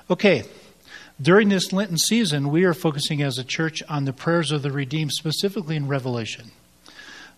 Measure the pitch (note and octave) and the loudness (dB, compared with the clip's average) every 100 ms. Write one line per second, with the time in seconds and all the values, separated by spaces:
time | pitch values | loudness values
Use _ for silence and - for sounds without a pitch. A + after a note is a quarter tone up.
0 | - F3+ G3+ C#3+ - - - _ - - | -4 2 4 4 0 -14 -20 _ -20 -20
1 | - - C#3+ G3 G#3 F#3+ - F#3+ G#3 D#3+ | -20 -2 6 6 6 2 0 -2 0 0
2 | - A3 G3 D3 C#3+ D#3 F#3 - E3 C#3+ | 2 2 2 0 0 4 4 2 0 -2
3 | - D3 C#3+ B2 A#2+ - D#3+ D#3 - D3 | -2 -2 -2 -2 -6 -2 -2 -4 -6 -4
4 | C#3 C3 E3 E3+ D3 D3+ C#3 C#3 C3 D#3 | -4 -2 0 0 0 -2 -2 -4 -4 -4
5 | D3+ - D#3+ D#3 G3 G#3 D#3 D#3 C#3 C#3 | -4 -4 -4 -2 -2 -4 -6 -4 -2 -4
6 | B2+ A#2+ G#2+ - - - _ _ - - | -2 -4 -6 -10 -16 -20 _ _ -20 -20
7 | - - - | -20 -20 -20